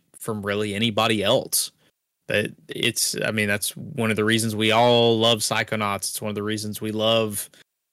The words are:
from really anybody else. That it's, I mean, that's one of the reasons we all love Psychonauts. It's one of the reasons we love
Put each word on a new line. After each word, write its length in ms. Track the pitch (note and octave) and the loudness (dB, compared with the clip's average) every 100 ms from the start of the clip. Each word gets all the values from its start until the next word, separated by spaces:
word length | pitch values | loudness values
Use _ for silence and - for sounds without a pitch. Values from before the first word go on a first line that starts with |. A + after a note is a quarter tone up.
| _ - | _ -14
from 280 | - G#2+ G2 | -8 -6 -2
really 300 | G2+ G#2+ G2 | -2 -2 0
anybody 480 | A2+ G#2 A2+ A2 | 0 2 2 4
else. 480 | G2 B2+ - - - _ _ _ _ _ - | 4 2 2 -4 -4 _ _ _ _ _ -2
That 240 | G#2 A2 - - | -2 -2 -6 -12
it's, 480 | - A#2+ - - - - | -4 -2 -2 -4 -2 -2
I 60 | |
mean, 160 | A2 G#2 | 0 0
that's 280 | G2+ - - | -2 -4 -10
one 360 | - - A2 | -10 -4 -2
of 40 | G#2+ | 0
the 80 | |
reasons 320 | G#2+ A2+ A2 G#2+ | 2 2 0 0
we 160 | A2 | 2
all 460 | A2 A#2+ A#2+ A#2 A2+ | 4 6 6 4 4
love 220 | A2+ A2 | 4 2
Psychonauts. 680 | - A2 A2+ A2+ G#2 G2 - | 0 -2 -2 -2 -2 -2 -6
It's 100 | - | -8
one 80 | A2 | -6
of 60 | G#2 | -4
the 80 | |
reasons 380 | G#2 G#2+ G#2 G#2 | -4 -4 -6 -6
we 100 | A2 | -6
love 580 | G#2+ A2 A2+ G#2+ G#2 - _ _ _ _ | 0 2 2 0 -4 -10 _ _ _ _